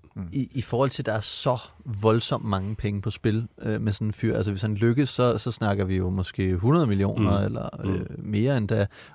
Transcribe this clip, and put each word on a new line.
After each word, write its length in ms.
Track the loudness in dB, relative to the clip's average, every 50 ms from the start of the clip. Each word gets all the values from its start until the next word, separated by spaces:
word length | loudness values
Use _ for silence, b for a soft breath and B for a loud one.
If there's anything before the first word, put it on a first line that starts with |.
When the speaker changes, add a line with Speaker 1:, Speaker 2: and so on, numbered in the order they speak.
| -10 -14 -12
Speaker 1:
Mm. 60 | -12 -10 -6 -4
Speaker 2:
I, 140 | -4 -4 -4
i 100 | -4 -6
forhold 280 | -6 -2 0 0 0 0
til, 120 | 0 -2
at 40 | -2
der 80 | -2 -2
er 60 | -2
så 360 | -2 -4 -6 -4 -2 -2 -2 -2 -4 -12 -20 -16 -12
voldsomt 600 | -8 -4 2 4 4 4 4 4 0 -2 -2 -2
mange 300 | 0 -2 -2 -2 -4 -6
penge 260 | -4 -2 -2 -2 -2
på 100 | -2 -4
spil, 360 | -4 -2 0 0 2 0 -2 -4 _ -8
øh, 200 | -4 -4 -2 -2
med 100 | 0 -2
sådan 160 | -2 0 -2 -4
en 60 | -2
fyr, 220 | -2 0 0 0
altså 160 | 0 0 0
hvis 100 | 0 -2
han 140 | -2 -2 0
lykkes, 340 | 2 2 2 4 4 2 0
så, 280 | 2 2 2 2 2 0
så 140 | -2 -6
snakker 340 | -6 -2 0 0 2 2 0
vi 100 | 0 0
jo 140 | 0 0 0
måske 460 | 0 -2 -2 -2 -2 0 0 2 2
hundrede 320 | 2 2 4 4 4 4 4
millioner, 520 | 2 2 2 2 2 2 2 4 4 2
Speaker 3:
Mm. 60 | 2
Speaker 2:
eller, 240 | 0 -2 -4 -6 -8 -8 -6 -4
øh, 100 | -2 -2
Speaker 3:
Mm. 120 | -2 -4 -6 -8 -10
Speaker 2:
mere 400 | -6 -2 0 2 2 2 2 2
endda, 300 | 0 0 2 2 0 0 B B B B B